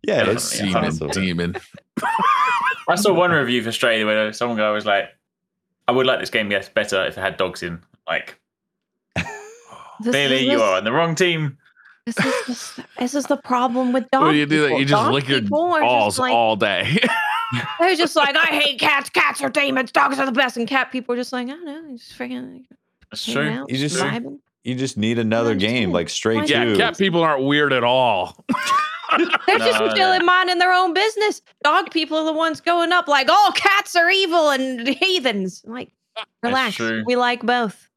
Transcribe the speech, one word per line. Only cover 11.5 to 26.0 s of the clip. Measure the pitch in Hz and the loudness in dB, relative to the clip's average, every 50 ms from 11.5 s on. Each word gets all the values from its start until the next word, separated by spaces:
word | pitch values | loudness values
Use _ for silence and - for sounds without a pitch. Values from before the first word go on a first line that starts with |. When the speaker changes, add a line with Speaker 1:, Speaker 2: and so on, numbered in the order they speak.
| 135 _ _ _ _ _ _ - _ _ _ | -6 _ _ _ _ _ _ -20 _ _ _
Speaker 4:
This | - 226 - | -10 -4 -2
is | - - 480 508 440 | -2 0 0 -2 -4
just, | - 247 - - - - - - - _ - | -6 -8 -10 -10 -14 -14 -16 -18 -16 _ -6
this | 254 254 - | -6 -4 -2
is | 285 262 | -4 -2
the | - 285 | -2 -4
problem | 277 - - 254 247 247 262 233 254 262 247 247 | -4 -2 -2 -2 0 0 0 0 0 0 0 0
with | 262 254 - | 0 0 0
dog | - 269 285 | 2 2 4
Speaker 3:
What | 311 311 | 4 4
do | |
you | 294 294 | 2 2
do | 143 156 156 | 2 2 2
that? | 151 | 4
Speaker 4:
people. | 139 127 135 | 2 2 2
Speaker 3:
You | 135 | 2
just | 139 147 - 233 | 4 4 4 4
Speaker 4:
Dog | - 135 | 2 2
Speaker 3:
lick | 139 135 127 | 0 0 2
your | 139 127 | 0 0
Speaker 4:
people | 110 101 - 302 339 359 | 2 0 0 0 2 2
are | 349 311 | 2 2
just | - 120 | 2 4
Speaker 3:
balls | 127 120 107 - - - | 4 4 2 2 0 0
Speaker 4:
like, | 254 254 240 | 0 2 2
Speaker 3:
all | 117 117 110 110 | 4 4 2 2
day. | 101 113 104 95 87 101 104 143 220 247 226 - - - - - - | 2 2 2 2 0 0 0 2 2 2 0 0 -2 -2 -2 -4 -4
<laughs> | - - 127 120 - - - - | -4 -4 -6 -6 -6 -8 -4 0
Speaker 4:
they're | 339 370 370 | 0 0 2
just | 311 339 302 - | 2 0 0 2
like, | 320 285 277 269 | 0 0 2 2
"I | - 330 | 0 0
hate | 330 302 302 294 285 277 220 | 0 0 0 0 -2 -2 0
cats. | 302 311 294 277 277 - | 0 0 0 0 -2 -2
Cats | - 359 320 285 285 - | 0 0 0 0 0 -2
are | 277 269 | -6 -2
demons. | - 302 277 277 262 269 254 214 - | -2 0 0 0 0 -2 -4 0 0
Dogs | 311 285 - 269 269 | 2 2 2 0 -2
are | 277 | -2
the | 269 233 | -2 2
best." | 254 269 247 - | 0 0 0 0
And | 240 233 | -4 -6
cat | 214 277 269 247 254 | -2 -2 -2 -2 -2
people | - 254 247 - 247 | -6 -8 -4 -4 -4
are | |
just | 240 247 - | -4 -4 -6
like, | - 247 247 | -6 -8 -8
"I | 247 | -8
don't | 277 330 359 | -10 -12 -12
know. | 302 285 311 330 302 262 | -14 -12 -14 -14 -16 -18
Just | 233 - - - | -18 -20 -20 -14
freaking | - 254 247 254 247 254 262 262 254 262 _ _ _ _ _ _ _ - _ | -12 -12 -10 -10 -12 -12 -14 -18 -20 -20 _ _ _ _ _ _ _ -20 _
Speaker 2:
That's | - - - | -12 -10 -8
Speaker 4:
hanging | - - 139 147 151 151 | -4 -4 -2 -2 -2 -4
Speaker 2:
true. | - | -6
Speaker 4:
out, | - - | -8 -8
Speaker 1:
You | 123 | -6
just, | 131 143 151 139 | -4 -4 -2 -2
Speaker 4:
vibing." | 131 139 143 143 240 240 135 - 285 _ _ _ _ _ | -2 -2 -2 -4 -6 -8 -10 -14 -18 _ _ _ _ _
Speaker 1:
you | 120 127 | -8 -4
just | 127 131 131 - | -4 -4 -4 -2
need | 104 104 110 117 | -2 -2 0 0
another | 117 113 110 110 113 117 117 | 0 0 0 0 0 2 0
Speaker 4:
Why | 110 95 | 0 0
Speaker 1:
game, | 95 107 120 127 110 92 | 0 0 0 0 0 0
Speaker 4:
do? | 85 | 0
Speaker 1:
like | 87 | -2